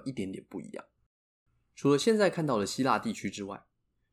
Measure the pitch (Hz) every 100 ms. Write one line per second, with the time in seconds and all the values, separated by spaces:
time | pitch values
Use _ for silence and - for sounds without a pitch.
0 | 135 131 95 98 - 95 - - - _
1 | _ _ _ _ _ _ _ - 139 143
2 | 226 214 190 - 151 110 98 - 131 107
3 | 113 101 98 104 98 - _ _ _ _
4 | _